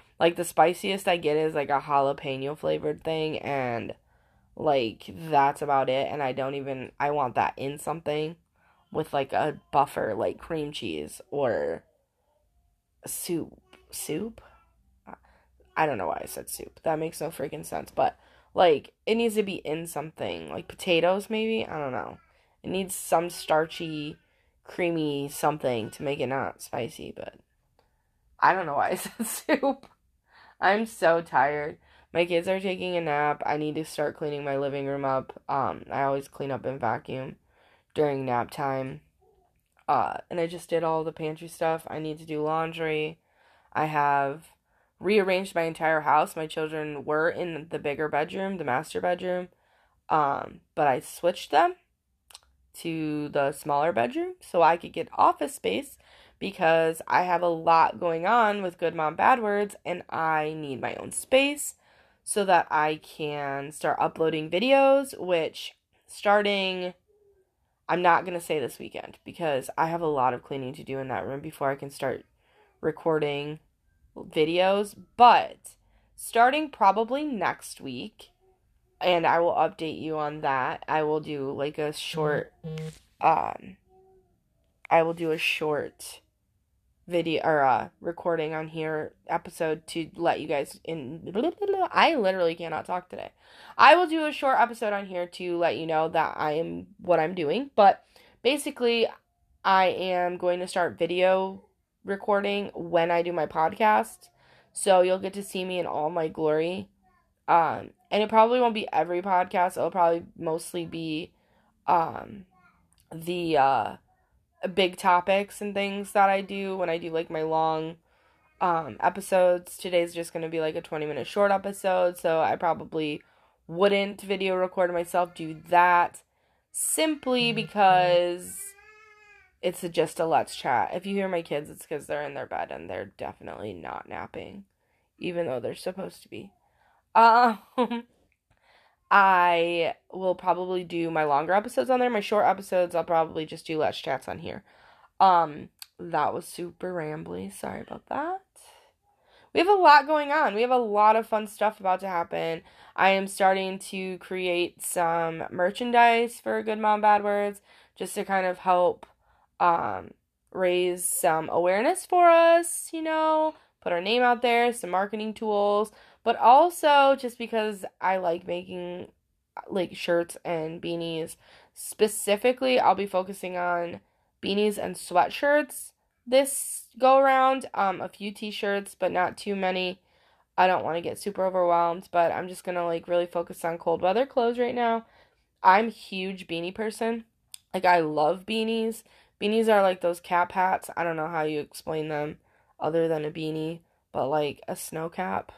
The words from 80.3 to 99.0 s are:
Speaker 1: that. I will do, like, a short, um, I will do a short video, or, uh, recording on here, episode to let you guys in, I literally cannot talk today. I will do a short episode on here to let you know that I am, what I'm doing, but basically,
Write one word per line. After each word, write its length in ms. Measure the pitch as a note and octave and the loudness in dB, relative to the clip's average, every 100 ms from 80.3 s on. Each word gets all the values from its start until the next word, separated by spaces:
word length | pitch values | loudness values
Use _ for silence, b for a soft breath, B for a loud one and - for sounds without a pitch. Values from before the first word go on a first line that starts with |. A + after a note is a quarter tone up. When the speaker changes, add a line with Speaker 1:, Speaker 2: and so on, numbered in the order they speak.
| D3+ | -4
Speaker 1:
that. 440 | D3+ C3+ C3 - - | -2 0 -2 -6 -2
I 140 | D3+ | 0
will 180 | D3+ D#3 | 0 -2
do, 300 | D3+ D3 C3+ | -4 -6 -6
like, 280 | C#3 C#3+ D#3 | -4 -6 -4
a 140 | D3+ | -6
short, 600 | D3+ - D#3+ D3+ D3 - _ D#3+ D#3 D#3 - _ _ | -6 -8 -2 0 0 -4 _ -12 -12 -12 -16 _ _
um, 560 | D#3+ D#3 G#1+ - - F#3+ _ _ F#4+ F#4+ _ _ _ _ _ _ - | 2 2 0 -8 -14 -20 _ _ _ _ _ _ _ _ _ _ 2
I 120 | E3 | 4
will 120 | E3 | 4
do 160 | E3+ E3 | 0 -4
a 80 | D#3+ | -2
short 840 | - - D3+ D3 D#3+ - - - _ _ _ _ _ _ _ _ - | -2 -2 -2 -2 -4 -12 -18 -18 _ _ _ _ _ _ _ _ -4
video, 340 | F3 E3 D#3 | -2 0 0
or, 180 | D#3 D#3 | 2 4
uh, 260 | C3+ A2+ - - | 4 4 0 -8
recording 520 | - E3+ F3+ E3 D#3 | -10 -6 -2 -2 -2
on 160 | D#3+ D#3+ | -6 -8
here, 440 | D#3+ D#3 D#3 D3+ - - | -8 -6 -6 -8 -12 -6
episode 580 | E3 - - D#3+ D#3 - | -6 -6 -4 -4 -4 -6
to 220 | E3+ D#3 - | -8 -8 -2
let 240 | E3 G#2 | -2 -2
you 80 | D#3 | -2
guys 320 | D3 E3 - | -4 -4 -10
in, 400 | - E3 B2 E3 - F#3+ D#4 - G4+ G4 F4+ | -10 -10 -10 -12 -8 -4 -4 -4 -4 -2 0
I 240 | - B3+ D#4 | 2 4 4
literally 380 | F#3+ F#3+ E3+ | 0 2 0
cannot 320 | E3+ E3 D#3 - | -2 -6 -6 -6
talk 220 | F3+ - | -8 -8
today. 220 | - - - B B B - | -14 -14 -18 B B B 6
I 160 | B3+ | 8
will 120 | E4 F4 | 8 6
do 200 | D#4+ D4+ | 0 -2
a 60 | |
short 260 | - C#4 B3+ | -2 0 2
episode 340 | A3+ A#3 A3 | 2 0 -4
on 140 | G3+ G3 | -4 -4
here 200 | F#3 F3 | -6 -8
to 300 | - F3+ E3+ | -6 -6 0
let 200 | E3+ A#2 | 0 0
you 100 | E3 | -2
know 220 | D#3 D#3+ | 0 0
that 260 | E3+ D#3 - | 0 0 -2
I 160 | D3+ | -2
am, 360 | D3+ E3+ E3+ F#3 - | -2 -4 -8 -14 -8
what 200 | F3+ E3 | 0 2
I'm 140 | D#3+ | 2
doing, 360 | F#3 D3 G3 C#4 - | -2 -2 -2 -2 6
but 280 | G3 - b b b b | 6 6 b b b b
basically, 640 | A#3+ C#4+ D4 C4+ B3 A#3 | 0 0 -4 -2 0 2